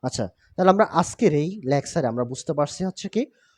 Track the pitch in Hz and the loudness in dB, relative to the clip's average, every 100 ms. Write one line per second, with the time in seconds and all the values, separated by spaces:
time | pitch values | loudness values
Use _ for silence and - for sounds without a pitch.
0 | 131 - 98 _ _ - 185 190 214 165 | -6 -6 -8 _ _ 0 4 6 4 2
1 | - - 214 147 156 208 135 143 - - | 0 2 2 4 -2 -4 0 0 0 -2
2 | 131 117 120 127 - - 147 - 185 - | -2 -2 -4 -6 -6 -2 -2 -2 -8 -6
3 | 196 208 285 _ _ | -6 -4 -4 _ _